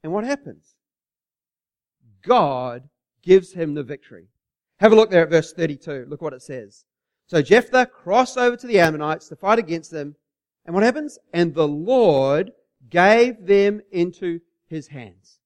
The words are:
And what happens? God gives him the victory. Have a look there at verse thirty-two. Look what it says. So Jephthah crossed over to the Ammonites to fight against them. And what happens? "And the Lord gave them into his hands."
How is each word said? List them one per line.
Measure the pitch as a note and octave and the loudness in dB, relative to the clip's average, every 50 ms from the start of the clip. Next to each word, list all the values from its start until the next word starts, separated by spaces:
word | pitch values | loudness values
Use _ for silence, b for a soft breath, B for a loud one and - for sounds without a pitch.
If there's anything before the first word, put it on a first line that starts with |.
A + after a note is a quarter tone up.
And | - D#3 | -10 -8
what | F3+ G#3 A3 | -8 -6 -6
happens? | B3+ C#4+ C#4 C#4 D3 F#2+ _ _ _ _ _ _ _ _ _ _ _ _ _ _ _ _ _ _ _ _ _ _ _ _ _ _ _ _ _ B2+ A#2 G#2 F#2+ | -6 -8 -8 _ -20 -20 _ _ _ _ _ _ _ _ _ _ _ _ _ _ _ _ _ _ _ _ _ _ _ _ _ _ _ _ _ _ _ _ _
God | _ F3+ B3 A#3+ F3 C#3+ C3+ B2+ B2+ B2+ A#2+ B2 B2+ _ _ _ _ _ _ _ | _ 0 2 2 2 0 -2 -6 -6 -8 -12 -14 -18 _ _ _ _ _ _ _
gives | _ F3 F#3 F#3+ F3 - | _ 4 4 4 4 0
him | - F3 E3 D3+ D3 | -10 -8 -8 -6 -6
the | D3+ C3+ | -8 -10
victory. | A#2 D3 - _ _ A2+ F2 E2+ G2+ _ _ _ _ _ _ _ _ _ _ | -12 -14 -18 _ _ -20 -20 _ _ _ _ _ _ _ _ _ _ _ _
Have | G3 A3 | 4 6
a | A3 | 6
look | A3 A3 G#3+ | 6 4 4
there | F#3+ E3+ | 4 2
at | E3 D3+ | 2 4
verse | E3 D#3+ D#3 - | 2 0 0 -2
thirty-two. | - F3 E3 D#3 C#3+ C3+ _ E3 C#3+ C3+ A#2+ B2 | -6 -6 -6 -6 -6 -10 _ -12 -12 -12 -12 -14
Look | D3 C#3 | -16 -12
what | E3 D3+ | -12 -12
it | C3 B2+ | -12 -14
says. | - - C#3 B2+ G#2+ G2+ _ _ _ _ _ _ _ _ _ _ _ _ | -16 -16 -14 -14 -14 -18 _ _ _ _ _ _ _ _ _ _ _ _
So | - D#3+ | -2 -2
Jephthah | C#3 - G3 B3 A#3+ - - B3+ B3 | 4 4 4 4 4 2 0 0 0
crossed | - _ _ _ F3 G3 A#3+ B3+ B3 - | 0 _ _ _ 0 0 0 0 0 -2
over | B3+ B3 A#3+ A#3+ | -2 -2 -2 -2
to | A#3+ - | -4 -8
the | A#3+ A#3 F#3+ | -2 2 2
Ammonites | E3+ D#3+ D#3 D3+ D3+ D3+ D#3 - - _ | 2 2 0 -4 -6 -6 -8 -8 -10 _
to | D#3+ | -20
fight | _ - G3 A3 A#3 | _ -2 0 0 0
against | G#3 D#3 E3+ E3 D#3+ - | -2 -6 -10 -10 -10 -12
them. | E3 D3+ C#3+ D3 D3 _ _ _ _ _ _ _ _ _ _ | -14 -12 -12 -14 -16 _ _ _ _ _ _ _ _ _ _
And | - E3+ | -6 -2
what | F#3+ | 0
happens? | G#3+ A#3+ B3 D4+ D4+ D4 - - _ _ | 0 0 0 -4 -10 -12 -14 -20 _ _
"And | - E3+ F3 E3 C#3 | -2 -2 -2 -2 0
the | D#3+ D#3 D3 | -2 -2 -2
Lord | D3 D3 E3+ G#3+ C4 B3+ A3+ F#3 D3 C3+ C3+ C3+ C#3+ D#3 F#3+ - _ _ _ _ _ _ B2+ A#2 | -2 -6 -4 -2 0 2 2 2 2 2 0 0 -2 -2 -4 -6 _ _ _ _ _ _ _ _
gave | - F3 F3+ G3+ A3 A#3 A#3 B3+ A#3 A3 F#3 | 0 2 4 4 6 4 4 2 0 -10 0
them | F3 G3+ G3 G3+ G3+ G#3 G#3 - _ | 2 2 4 4 2 -2 -4 -12 _
into | - F3+ F3 F3+ F3 _ F#3+ F3 E3+ E3+ _ _ _ _ _ | -4 -4 -4 -4 -4 _ -8 -8 -8 -8 _ _ _ _ _
his | _ D#3+ D#3+ C3 _ | _ -14 -14 -14 _
hands." | C#3+ C3+ A#2 G2+ F2+ F#2+ _ _ _ _ _ | -20 -20 -20 -20 _ _ _ _ _ _ _